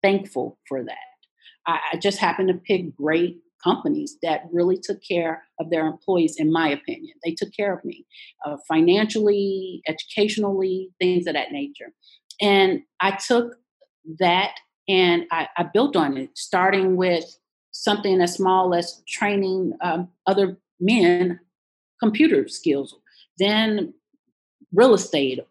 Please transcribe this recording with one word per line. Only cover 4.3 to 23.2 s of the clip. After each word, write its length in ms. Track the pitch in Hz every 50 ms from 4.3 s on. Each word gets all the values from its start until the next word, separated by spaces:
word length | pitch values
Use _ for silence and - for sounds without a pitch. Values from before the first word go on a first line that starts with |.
| 156 151 - 170
really 260 | 170 175 175 180 185 185
took 220 | - - 196 - _
care 400 | - 196 175 170 165 160 165 - _ _ -
of 100 | 165 165
their 160 | 170 160 156
employees, 520 | 160 160 - _ - 190 180 165 160 - -
in 120 | 160 156
my 180 | 160 165 165 156
opinion. 440 | 143 143 - - 175 - - - - _ -
They 100 | 170 170
took 200 | - - - -
care 180 | - 208 202 185 180
of 80 | -
me, 220 | - 175 - - _ _ - - - _ _ -
uh, 140 | 147 147 143 - -
financially, 1160 | 160 160 160 175 180 208 214 214 214 226 214 208 202 202 202 196 196 190 190 185 180 - - -
educationally, 1000 | 160 - - - - - 208 214 214 220 208 202 196 196 190 190 185 185 185 185 _ _
things 280 | 185 180 180 175 175 175
of 60 | 151
that 160 | 147 131 -
nature. 420 | 143 143 143 139 143 - 120 117 _ _ _ _ _ _ _ _ - _
And 400 | 208 208 202 196 196 190 185 - - _ _ _
I 100 | 180 196 196 196
took 400 | - - 254 240 240 233 - _ _ _ _ _ _ _ _ _ _ 160 160 160
that 380 | 190 175 175 185 196 208 - - _ _ _ _ _ -
and 380 | 196 185 185 180 175 170 170 -
I, 160 | - 165 151 - - -
I 60 | 175 156
built 240 | - 202 254 285 285
on 220 | 190 156 143 139 135
it, 140 | 135 - _
starting 600 | - - - - 185 180 190 202 196 190 190 185
with 420 | 180 185 185 175 165 165 - - _ _ _ _ _ _ _
something 480 | _ - - - 208 202 208 202 190 185
as 120 | 175 175 175
small 400 | - 196 185 185 185 185 180 180
as 300 | 170 175 175 - - _ -
training, 680 | - - 220 202 202 196 196 190 185 190 185 175 - -
um, 280 | 175 175 165 170 175 180 _ _ _
other 320 | - 196 196 196 185 185 - _ _ _ _
men 600 | 180 190 226 226 185 175 175 175 180 180 180 - _ _ _ _ _ _ _ _ _ _ _ _
computer 480 | - 220 208 214 302 320 339 143 135 -
skills, 480 | - - - - 143 139 139 - - _ _ _ _ _